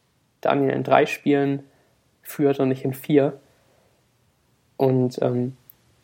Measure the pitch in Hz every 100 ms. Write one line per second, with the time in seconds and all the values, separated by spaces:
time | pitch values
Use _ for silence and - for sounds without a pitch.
0 | _ _ _ _ - 143 135 131 131 135
1 | 151 - 143 143 139 139 - _ _ _
2 | _ _ - - 143 139 131 131 135 131
3 | - 143 143 - _ _ _ _ _ _
4 | _ _ _ _ _ _ _ - 135 131
5 | 127 - 127 123 123 135 _ _ _ _